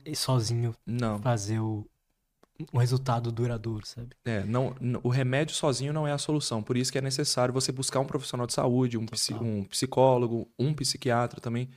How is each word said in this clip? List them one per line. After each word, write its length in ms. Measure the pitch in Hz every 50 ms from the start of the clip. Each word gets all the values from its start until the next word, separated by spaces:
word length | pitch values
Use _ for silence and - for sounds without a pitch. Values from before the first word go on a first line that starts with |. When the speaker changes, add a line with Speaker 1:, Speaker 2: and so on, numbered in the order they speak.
| - - 151
Speaker 1:
sozinho 600 | - - - 131 127 110 104 117 117 120 117 113 - -
Speaker 2:
Não. 320 | - 113 120 120 113 107 104
Speaker 1:
fazer 380 | 104 127 120 113 101 101 110 110
o, 260 | 110 110 110 104 104 - _ _ _ _ _ _ _ _ _ _ _ _ _ - 156 - -
o 60 | 127
resultado 540 | 123 123 131 127 131 127 120 117 117 117 117
duradouro, 520 | 113 120 120 120 113 110 113 110 107 101
sabe? 240 | - - - 120 120 - _ -
Speaker 2:
É, 200 | 120 113 104 98
não, 300 | 101 113 123 131 - 131 135
n-, 200 | 127 120 120 - -
o 60 | 120
remédio 460 | 123 139 131 127 127 139 160 160 -
sozinho 380 | - - 151 131 117 131 143 151
não 140 | 156 151
é 60 | 147 143
a 60 | 143
solução. 440 | - - 151 151 143 - 120 113 107
Por 140 | - 127
isso 160 | 120 127 127 -
que 60 | 135
é 20 |
necessário 520 | 131 135 135 - - - - - 123 127 120
você 200 | 131 127 - 131
buscar 280 | 127 131 - - 131
um 60 | 135
profissional 400 | 139 151 143 131 - - 123 123
de 60 | 120 -
saúde, 440 | - 139 135 123 127 131 123 117 113
um 80 | 110
psi-, 260 | 110 - 107 - - 107
Speaker 1:
Total. 140 | 110 120 117
Speaker 2:
um 160 | 107 104 98
psicólogo, 840 | - - - - 131 - 127 131 131 127 123 123 113 117 117 - - _ -
um 140 | 120 147 151
psiquiatra 640 | 143 135 - - - - 127 117 120 120 117 - -
também, 280 | - 123 117 120 127 131 -